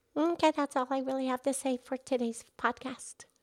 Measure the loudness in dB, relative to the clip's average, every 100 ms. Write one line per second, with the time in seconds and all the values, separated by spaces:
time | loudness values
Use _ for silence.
0 | _ 0 0 4 4 4 0 0 0 0
1 | 0 -2 0 0 0 0 0 -2 -4 -8
2 | -2 0 0 -4 -12 -2 -2 -2 -8 -10
3 | -14 -18 -20 _